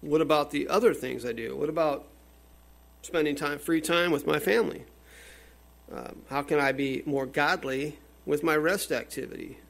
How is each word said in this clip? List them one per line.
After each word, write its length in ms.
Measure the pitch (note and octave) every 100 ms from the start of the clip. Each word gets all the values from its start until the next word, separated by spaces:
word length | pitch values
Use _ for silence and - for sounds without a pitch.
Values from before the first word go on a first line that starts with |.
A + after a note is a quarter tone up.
What 180 | D3+ D3+
about 300 | D#3 D3+ C#3+
the 180 | D3 C#3+
other 280 | F#3 A#3 D#3
things 300 | B2+ B2+ A#2+
I 60 |
do? 240 | A#2 A#2 C3+
What 140 | D3
about 380 | D#3+ D#3 C#3+ - - - - - - - - - -
spending 320 | - E3+ D3+ D3
time, 240 | D3 C#3+
free 220 | - E3
time 280 | D#3+ E3+ F3
with 140 | C#3+ D3+
my 140 | D3+
family? 440 | D3 A3 A3+ - - - - - - - - - - - - -
Um, 280 | A#1+ - -
how 140 | C#3
can 180 | C#3+ D3+
I 120 | C#3
be 320 | C3 C#3 C3+ -
more 220 | C#3 C3
godly 720 | C3+ D3 F3+ C#3+ C3 D3 C#3+ - - -
with 180 | D3
my 120 | E3 D#3
rest 340 | D#3 G3 -
activity? 680 | B2+ - - - - - - -